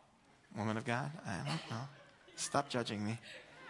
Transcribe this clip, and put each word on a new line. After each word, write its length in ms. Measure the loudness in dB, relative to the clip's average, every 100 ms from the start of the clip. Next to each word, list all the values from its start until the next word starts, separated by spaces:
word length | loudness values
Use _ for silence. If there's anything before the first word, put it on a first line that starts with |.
| -20 -20 -20 -20 -8 0
woman 220 | 2 4
of 80 | 4
God, 260 | 2 2 -4 -4
I 120 | -2
don't 340 | 0 0 0
know. 160 | -4 -4 -10 -18 -20 -12 -4
Stop 340 | 2 4 4
judging 340 | 2 2 2
me. 140 | 2 0 -4 -12 -12 -14